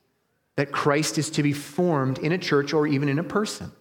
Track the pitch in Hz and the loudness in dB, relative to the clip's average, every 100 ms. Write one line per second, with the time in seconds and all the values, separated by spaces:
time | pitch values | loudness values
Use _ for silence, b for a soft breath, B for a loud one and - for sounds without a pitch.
0 | _ _ _ _ _ - 143 - 151 143 | _ _ _ _ _ -4 -2 0 2 2
1 | 151 156 143 - 147 143 - - 180 147 | 0 -2 -2 0 0 0 -4 0 2 2
2 | 131 131 151 185 - 143 143 156 151 135 | 0 0 -2 -2 2 0 2 2 2 2
3 | 143 143 170 202 208 - 87 - | 2 0 -2 -2 -2 -6 -12 -16